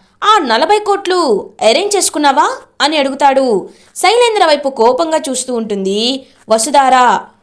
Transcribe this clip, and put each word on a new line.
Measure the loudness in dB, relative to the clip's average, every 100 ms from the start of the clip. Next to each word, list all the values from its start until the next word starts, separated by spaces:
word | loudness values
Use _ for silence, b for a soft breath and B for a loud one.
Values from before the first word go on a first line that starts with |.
| b b
ఆ | 0 0
నలభై | 2 0 2 0
కోట్లు | 0 -4 -2 -2 0 -2 -4 -2 0
అరేంజ్ | 2 0 -2
చేసుకున్నావా?" | -2 0 0 2 0 -2 -12 -4
అని | -2 0
అడుగుతాడు. | -2 0 0 2 0 -2 -4 B B -4
శైలేంద్ర | 0 2 2 2 2
వైపు | 0 -2
కోపంగా | 0 0 2 0 -2 -4
చూస్తూ | -8 -6 -6
ఉంటుంది | -4 -4 -4 -2 -2 -4 b b b
వసుధార. | -2 0 2 4 4 4 2 -4 _